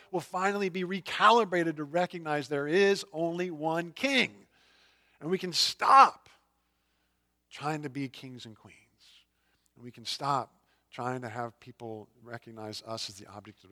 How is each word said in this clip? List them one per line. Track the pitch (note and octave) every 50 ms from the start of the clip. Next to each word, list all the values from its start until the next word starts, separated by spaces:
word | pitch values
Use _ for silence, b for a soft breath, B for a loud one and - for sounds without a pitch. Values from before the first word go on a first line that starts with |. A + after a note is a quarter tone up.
| B B
will | F#3 F3
finally | D3 - - F3+ F#3+ G3+ G3+ G3+ G3+
be | F#3 E3 F#3+ F3+
recalibrated | E3+ G3 F#3 - - - - F#3+ G#3+ A3+ A#3+ G#3+ F3+ F3+ F3 E3 E3 D3+
to | D3+ D3+
recognize | C#3+ D3+ F3 F3+ F3 - F3 D#3+ D#3 D3 D3 C3+ B2
there | D3 C#3+ C#3+
is | D3 E3 G3 G3 G3 G3+ F#3+ - - -
only | D#3 E3+ E3 E3+ F3 F3+ F#3
one | D#3+ D3 D3+ D#3+ D#3+ E3+ F3 E3+ -
king. | - - C#4 C4+ B3+ G3+ - - - - _ b b b b b b b b b b b b b b
And | - D#3
we | F#3+
can | F#3 F#3 F3+ D#3
stop | - - - - - - - C4+ C4+ B3+ F#3 - - _ - _ _ _ _ _ _ _ _ _ _ _ _ _ _ _ _ _ _ _ _ _ _ _ _
trying | - - C#3+ D3+ D#3 D3+ D3
to | C#3+
be | B2 C#3+ C#3 B2+
kings | - - - C3 B2+ A#2+ -
and | A2+ G#2+
queens. | - - G2+ - - _ _ _ _ _ - - _ _ _ _ _ _ _ _ _ _ _ _
And | A#2+ A#2+
we | A#2+
can | - A#2+ A2
stop | - - - C#3+ C#3 C#3+ C3 A2 - _ _ _ _ _ _ _ _ -
trying | - A#2+ B2+ B2+ B2+
to | B2+ A2+
have | A2 B2 A#2+ A#2 - _
people | - B2+ A#2+ - B2 A2+ A2 G#2+ G2+ - _ A#2+ A2
recognize | A#2+ A#2 A2+ - A#2 A2+ A2 G#2+ G#2+ G#2 - -
us | A2+ A2+ A2+ -
as | - G#2
the | G2 G#2
object | F#2+ G2 G#2 G2 G#2+ G2+ _ -
of | F#2